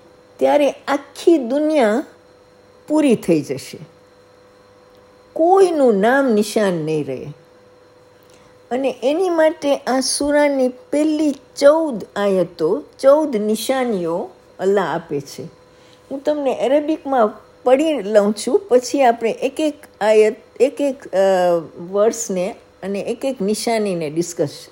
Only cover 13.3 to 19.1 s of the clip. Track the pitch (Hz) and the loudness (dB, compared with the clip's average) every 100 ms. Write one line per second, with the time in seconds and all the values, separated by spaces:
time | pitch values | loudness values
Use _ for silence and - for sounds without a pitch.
13.3 | 220 214 214 - 262 247 196 165 175 359 | -2 -2 -2 -2 -2 -2 -2 -4 -4 -6
14.3 | - _ - 185 202 165 160 - 143 - | -14 _ -6 0 0 0 -4 -6 -8 -8
15.3 | - 170 - - - - - - 277 294 | -14 -16 -18 -20 -20 -20 -20 -14 -6 -4
16.3 | 302 269 - 220 294 294 311 277 262 214 | -2 -2 -2 0 0 0 -4 -2 0 0
17.3 | - - _ 247 262 320 285 196 214 202 | -2 -18 _ 2 2 2 -2 0 2 2
18.3 | 214 240 403 - 247 247 285 254 | -2 -2 -2 2 0 2 2 2